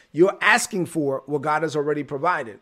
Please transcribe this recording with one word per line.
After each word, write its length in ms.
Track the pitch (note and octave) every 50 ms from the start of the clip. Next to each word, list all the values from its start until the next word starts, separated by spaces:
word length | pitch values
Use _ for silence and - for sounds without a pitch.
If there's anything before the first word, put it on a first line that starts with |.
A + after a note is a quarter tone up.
| _ _
You're 260 | - C#3+ F3 G3 G3 -
asking 460 | F3 G3 A3 A#3 - - - F#3+ E3+ -
for 360 | - E3 D3 C#3 C3+ C3+ -
what 160 | - D3 D3
God 200 | C3 D3+ D3+ D3+
has 120 | D#3+ D#3 D3+
already 280 | D3+ C#3+ D3 D3 D3 C#3+
provided. 560 | B2+ D3 C3+ C#3+ F3 F3+ D#3 C3+ A2+ G2 -